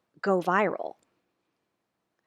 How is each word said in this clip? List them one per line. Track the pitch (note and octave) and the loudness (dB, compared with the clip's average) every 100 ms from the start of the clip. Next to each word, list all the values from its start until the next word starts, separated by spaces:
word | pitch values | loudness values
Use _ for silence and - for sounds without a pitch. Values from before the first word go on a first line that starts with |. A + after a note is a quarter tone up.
| _ - | _ -6
go | G3+ F#3 | 0 0
viral. | E3+ F#3+ G3+ - - - _ _ _ _ _ _ _ _ _ _ _ _ | 2 2 0 -2 -10 -14 _ _ _ _ _ _ _ _ _ _ _ _